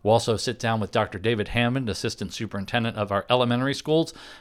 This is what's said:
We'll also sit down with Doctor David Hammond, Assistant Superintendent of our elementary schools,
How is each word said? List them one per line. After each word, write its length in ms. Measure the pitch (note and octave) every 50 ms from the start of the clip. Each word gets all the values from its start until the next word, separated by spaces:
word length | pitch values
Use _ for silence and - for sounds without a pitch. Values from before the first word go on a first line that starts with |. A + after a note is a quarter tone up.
We'll 120 | - G#2 A2
also 240 | A#2 - B2 A2
sit 200 | G2 - C3 A2
down 220 | - - A2+ A2+ A2
with 120 | G2+ -
Doctor 280 | - A2+ G#2+ - - F#2
David 300 | F#2 A2+ A#2+ G#2 G2+ -
Hammond, 380 | - A#2+ A#2+ A#2+ B2+ C3+ B2+
Assistant 460 | G#2+ F#2 - - A2+ - - G#2 F2+ -
Superintendent 640 | - A2+ G2+ - G2+ F#2+ - - A#2+ A2+ A2+ G2
of 140 | G#2+ G#2 G2
our 160 | G2+ G2+ - -
elementary 460 | B2 B2+ B2 A#2+ A#2+ B2 C3 C#3 C3+
schools, 360 | - - D3+ D#3 D#3+ E3 D#3+ - - - - - -